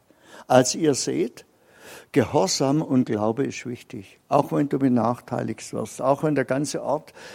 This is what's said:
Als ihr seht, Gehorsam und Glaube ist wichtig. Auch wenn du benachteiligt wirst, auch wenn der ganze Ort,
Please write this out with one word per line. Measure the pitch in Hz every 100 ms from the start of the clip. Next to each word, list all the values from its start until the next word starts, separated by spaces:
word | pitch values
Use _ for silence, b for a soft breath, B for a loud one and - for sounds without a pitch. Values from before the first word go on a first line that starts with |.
| _ B B B -
Als | 131 127 -
ihr | 160
seht, | 131 - 135 214 - - B B B B B B
Gehorsam | 143 110 147 185 - 135 147
und | - 127 123
Glaube | 107 107 117 131
ist | 113 123
wichtig. | 123 - 117 98 _ _
Auch | 143 143
wenn | 160 143
du | 143
benachteiligt | 135 123 117 120 - 123 120 110 -
wirst, | 117 110 -
auch | 127 139
wenn | 156 139
der | 127
ganze | 135 143 165
Ort, | - 143 - B B